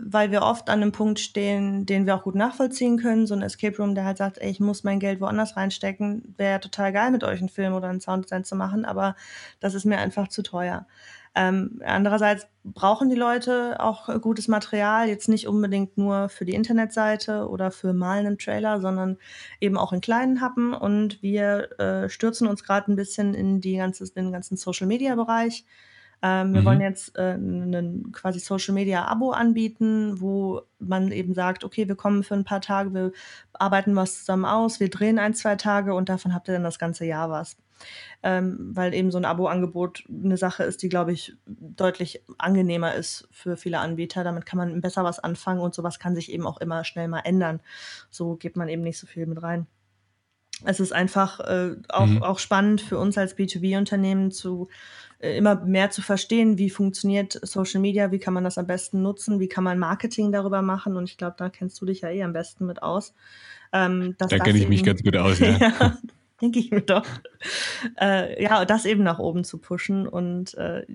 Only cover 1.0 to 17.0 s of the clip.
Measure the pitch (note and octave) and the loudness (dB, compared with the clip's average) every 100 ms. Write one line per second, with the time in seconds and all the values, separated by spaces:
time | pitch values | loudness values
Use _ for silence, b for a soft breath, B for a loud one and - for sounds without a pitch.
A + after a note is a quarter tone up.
1 | G#3+ G#3 - G#3 G3+ G3+ G3 G3 G3 G3 | 0 0 -4 -2 0 0 0 -2 0 2
2 | G3 F#3+ G3 G3 A#3+ B3+ B3+ C4 B3 A#3 | 2 2 0 0 0 0 -2 0 2 2
3 | A#3 A3 G#3+ G3+ G3 - G#3 G#3 G3+ G3 | 2 2 2 0 -4 -2 -4 -2 -2 0
4 | F#3+ F#3+ G3 - G3 F#3+ G3+ G3+ G3+ G3 | -2 -2 -4 -4 -6 -2 -2 0 -2 0
5 | G3 F#3+ F#3+ G#3 G#3+ G3 F#3+ - G3 F#3+ | 0 -2 -2 0 -2 -2 -4 -2 -6 -4
6 | G#3 G#3+ - G3 G3 G3 - - G3 G3 | -4 -4 -8 -2 0 0 -4 -4 0 2
7 | A#3+ B3+ - F3+ F#3 - F#3+ F#3 F#3 F#3 | 2 2 0 -2 -4 -2 -2 -2 -4 -6
8 | - F#3+ F#3 F#3 F#3 G3 F#3+ G#3 G#3+ G3 | -2 -4 -2 -6 -4 -4 -2 -2 -2 -2
9 | G3 - B B B B G3 F#3+ G#3 G3 | -2 -2 B B B B -4 0 0 0
10 | F#3+ G#3 F#3+ - F#3+ F3+ F3+ F3+ F#3+ B | 0 -2 -4 -4 -6 -4 -4 -6 -10 B
11 | B B B F#3 F#3 F#3+ F#3+ - - F#3+ | B B B 0 2 2 -2 -4 0 2
12 | G3+ G#3 G#3 G3+ - _ G3 - G3 A3 | 4 4 4 2 -4 _ -18 0 2 4
13 | C4+ B3 A#3+ A#3+ B3 B3 A#3+ - A3 A3 | 2 2 2 0 0 0 0 -2 -2 -2
14 | - A3+ A3+ A3 G#3+ G#3+ - G#3 G#3 A3 | -4 -2 0 0 0 0 0 0 2 4
15 | A3+ G#3 - G#3+ G#3+ G#3 G3+ G3 G3 - | 2 0 2 2 2 0 2 0 -2 0
16 | G3+ G3 G3 - F3+ F#3 A3+ A3+ A3 A3+ | 0 0 -2 -4 -4 -2 2 2 2 0